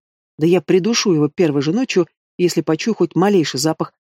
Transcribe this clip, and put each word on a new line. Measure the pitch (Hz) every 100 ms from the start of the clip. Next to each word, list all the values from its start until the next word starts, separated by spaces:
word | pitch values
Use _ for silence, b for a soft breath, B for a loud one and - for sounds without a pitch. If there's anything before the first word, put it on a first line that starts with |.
| _ _ _ -
Да | 165
я | 180
придушу | - 185 202 233 214
его | 156 147
первой | - 160 143
же | 143
ночью, | 220 262 185 165 _ _ -
если | 175 165
почую | 156 160 226 -
хоть | 175 160
малейший | 196 196 143 123
запах | 156 160 165 _